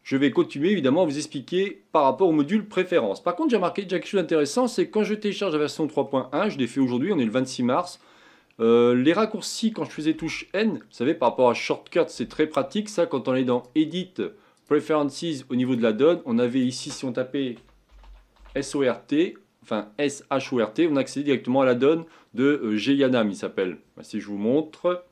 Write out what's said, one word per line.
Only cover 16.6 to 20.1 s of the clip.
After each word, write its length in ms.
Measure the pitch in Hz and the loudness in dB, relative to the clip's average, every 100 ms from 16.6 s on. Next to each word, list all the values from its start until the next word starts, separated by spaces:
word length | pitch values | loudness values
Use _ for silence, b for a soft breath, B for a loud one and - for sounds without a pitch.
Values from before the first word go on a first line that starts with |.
| 127 | 0
ici 240 | 127 151 | -4 -10
si 160 | 139 135 | -8 -6
on 80 | |
tapait 440 | 120 127 143 135 110 _ _ _ - - - _ _ - 135 | -6 -6 -4 -6 -8 _ _ _ -20 -20 -20 _ _ -10 -8
S 180 | 139 | -4
O 80 | 147 | 0
R 240 | 131 113 - | 0 0 -2
T, 320 | 143 196 - _ _ | 0 0 -4 _ _
enfin 280 | - 107 101 - | -6 -6 -6 -4
S 260 | 147 | -4